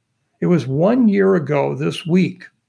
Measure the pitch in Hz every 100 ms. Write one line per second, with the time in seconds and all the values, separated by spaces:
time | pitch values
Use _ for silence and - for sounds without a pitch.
0 | _ _ _ _ 170 175 123 135 180 254
1 | 226 196 190 185 139 147 139 139 165 147
2 | 165 180 151 - - _